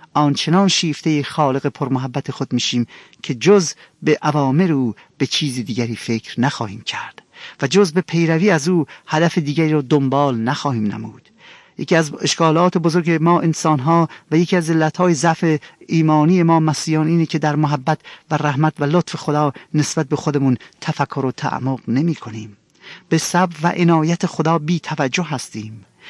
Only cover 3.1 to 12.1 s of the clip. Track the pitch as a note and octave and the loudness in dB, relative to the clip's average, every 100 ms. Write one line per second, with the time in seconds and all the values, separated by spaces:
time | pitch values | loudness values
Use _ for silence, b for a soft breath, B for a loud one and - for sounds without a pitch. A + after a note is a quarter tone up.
3.1 | B - A#2+ D3 G3+ E3 b b _ D#3+ | B -8 0 4 4 2 b b _ -2
4.1 | D3 D#3 D3 C3+ C#3+ F#3 C#3+ A#2+ b b | 0 0 0 2 2 2 0 -2 b b
5.1 | - C#3 - D3+ B2+ G2+ A2+ A#2 G#2+ - | -6 -4 -2 -4 -4 -6 -4 -4 -6 -4
6.1 | A2+ - - C3 - G#2+ A2 - - - | -6 -4 -2 0 0 -8 -10 -10 -10 -12
7.1 | - - B B - C3+ F#3 F#3+ F3 - | -18 -20 B B -6 0 2 2 0 -2
8.1 | E3+ E3 D#3+ G#3 E3 D#3 F3 C#3 B - | 0 2 2 2 2 2 0 0 B -2
9.1 | D#3 E3+ F3+ C#3+ D3 D#3 D3+ B2+ D3+ C3+ | 0 2 0 -2 0 2 0 2 2 2
10.1 | C#3 C#3+ A#2 A2+ D3 C#3+ A#2 G#2 G2 A2 | 2 2 0 -2 -2 -4 -2 -2 -4 -10
11.1 | - _ B B B B - C#3+ E3 D3+ | -16 _ B B B B -10 0 0 0